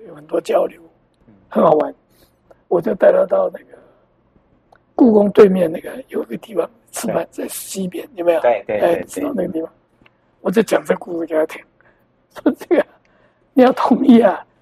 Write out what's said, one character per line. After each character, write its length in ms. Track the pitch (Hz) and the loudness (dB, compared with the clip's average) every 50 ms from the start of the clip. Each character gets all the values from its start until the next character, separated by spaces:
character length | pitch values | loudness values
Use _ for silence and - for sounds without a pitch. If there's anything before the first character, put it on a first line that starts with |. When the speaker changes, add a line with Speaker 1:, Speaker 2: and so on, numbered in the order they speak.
| - | -20
Speaker 1:
有 80 | - - | -20 -20
很 100 | 151 151 | -20 -12
多 120 | - - - | -8 -6 -6
交 280 | - - 453 523 - | -2 -2 -2 -2 -2
流， 120 | - - - - _ _ _ _ _ _ _ _ | -4 -8 -14 -20 _ _ _ _ _ _ _ _
Speaker 2:
嗯。 60 | 233 208 _ _ _ | _ _ _ _ _
Speaker 1:
很 160 | - 220 202 | 0 2 4
好 80 | 165 156 | 4 4
玩。 180 | 151 143 - - _ _ _ _ _ _ _ _ _ _ _ _ _ _ - | 2 0 -2 -8 _ _ _ _ _ _ _ _ _ _ _ _ _ _ -4
我 100 | 190 170 | -2 -2
就 160 | 160 214 202 | -2 -4 -2
带 160 | - 208 202 | 2 2 4
他 140 | - - 190 | 4 4 2
到 260 | 190 - 190 190 185 - | 0 0 -2 -2 -2 -6
那 40 | - | -10
个 180 | - _ - - _ _ _ _ _ _ _ _ _ _ _ _ _ _ _ _ _ _ _ _ _ _ _ | -18 _ -20 -20 _ _ _ _ _ _ _ _ _ _ _ _ _ _ _ _ _ _ _ _ _ _ _
故 160 | - 294 233 | 2 2 4
宫 200 | 214 208 208 202 | 4 4 2 2
对 180 | - - 214 190 | 4 6 6 6
面 240 | 185 185 175 160 | 4 2 0 -2
那 80 | 165 165 | -4 -6
个 100 | - - - 254 - _ | -10 -12 -14 -16 -14 _
有 140 | - 427 - | -10 -10 -8
个 120 | - 226 | -8 -12
地 180 | - - - 214 | -14 -14 -8 -6
方 160 | - - - _ _ _ _ | -6 -6 -6 _ _ _ _
吃 140 | - - - 226 | -14 -10 -8 -6
饭， 180 | - - - - - | -6 -6 -6 -8 -10
Speaker 2:
对。 100 | - 254 | -12 -12
Speaker 1:
在 40 | - | -12
西 400 | - - - - - 202 190 180 | -12 -14 -14 -12 -10 -8 -8 -8
边， 180 | - 165 - 156 240 | -8 -10 -14 -12 -10
有 80 | 180 175 | -4 -2
没 100 | 170 165 | 0 0
有？ 60 | 156 | 2
Speaker 2:
对， 220 | 127 120 117 101 - | 2 0 0 0 -2
对， 120 | - 107 104 | -6 -4 -2
对， 160 | - 175 170 | 0 0 0
Speaker 1:
哎， 60 | 180 180 | -2 -4
知 180 | - - - | -8 -10 -8
道 100 | - 294 285 | -8 -6 -4
那 120 | 196 180 | -4 -6
个 20 | 175 | -6
地 140 | - 320 | -6 -8
方。 100 | 160 - _ _ _ _ _ _ _ _ _ _ _ _ _ _ | -8 -10 _ _ _ _ _ _ _ _ _ _ _ _ _ _
我 80 | - 196 | -6 -2
就 120 | 185 226 | 0 0
讲 220 | 208 - - - - | 0 0 0 -2 0
这 100 | - 185 | -2 -4
故 220 | 180 - - 175 170 | -4 -6 -10 -8 -8
事 60 | 170 | -6
给 80 | - 165 | -4 -2
他 100 | 156 156 | -2 -2
听， 160 | - - - - _ _ _ _ _ _ _ _ _ _ _ _ _ - | -2 -6 -12 -20 _ _ _ _ _ _ _ _ _ _ _ _ _ -12
说 180 | - - 294 | -6 -4 -4
这 240 | - - - - 359 | -4 -4 -4 -2 0
个 100 | - - - _ _ _ _ _ _ _ _ _ _ _ _ - | 0 0 -2 _ _ _ _ _ _ _ _ _ _ _ _ 2
你 80 | 277 | 4
要 100 | 254 262 | 4 4
统 340 | 254 - - - 240 - 262 | 4 2 0 0 0 2 6
一 140 | - 233 226 | 6 6 6
啊， 240 | 233 190 165 - - _ _ _ | 6 4 0 -2 -8 _ _ _